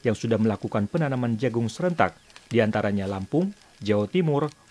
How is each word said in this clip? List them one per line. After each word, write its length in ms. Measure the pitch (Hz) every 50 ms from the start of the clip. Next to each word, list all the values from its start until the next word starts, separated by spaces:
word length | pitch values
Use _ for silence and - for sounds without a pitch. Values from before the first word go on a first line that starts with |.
| -
yang 80 | 120
sudah 240 | 107 - - 113 113
melakukan 560 | 101 110 110 104 - - 110 - 110 104 101
penanaman 480 | - 170 160 139 135 127 123 120 117 107
jagung 320 | 131 127 113 120 117 110
serentak, 480 | - - 165 180 175 - 101 90 - - _ - - - - -
di 80 | - 117
antaranya 480 | 110 107 107 110 101 104 101 101 95 98
Lampung, 480 | 98 95 95 - - 151 185 196 202 - - - - -
Jawa 320 | - 101 104 104 104 101
Timur, 400 | - 180 180 156 143 139 156 151 - _ - -